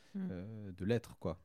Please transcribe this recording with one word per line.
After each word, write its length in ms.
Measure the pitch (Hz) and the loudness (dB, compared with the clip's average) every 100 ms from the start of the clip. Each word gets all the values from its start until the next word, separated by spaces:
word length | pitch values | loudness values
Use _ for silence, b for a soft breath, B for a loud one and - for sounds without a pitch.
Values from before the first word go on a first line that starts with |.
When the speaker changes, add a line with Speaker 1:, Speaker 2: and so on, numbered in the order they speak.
| b | b
Speaker 1:
Hmm. 160 | 196 185 | -6 -4
Speaker 2:
euh, 400 | 90 101 110 101 | -4 -6 -8 -8
de 140 | 90 95 | 0 4
lettres, 320 | 117 - - | 4 2 -2
quoi. 180 | 87 80 | -2 -2